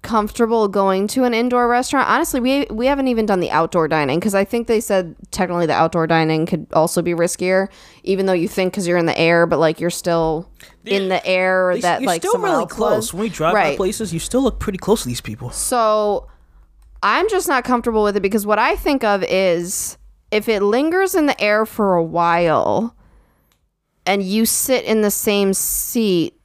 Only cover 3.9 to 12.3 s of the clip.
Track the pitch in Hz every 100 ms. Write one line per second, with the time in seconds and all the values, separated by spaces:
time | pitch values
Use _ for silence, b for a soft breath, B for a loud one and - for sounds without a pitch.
3.9 | 156 143 156 214 196 196 240 233 220 -
4.9 | 196 175 - - - 180 175 165 117 160
5.9 | 170 160 165 160 160 165 160 - 160 160
6.9 | - 170 170 170 - 185 190 196 B B
7.9 | B - 190 190 185 165 - 185 208 175
8.9 | 175 165 - 165 170 170 156 160 165 170
9.9 | - 180 170 160 160 175 - B B -
10.9 | 196 190 185 - 185 185 185 185 180 180
11.9 | 165 254 170 370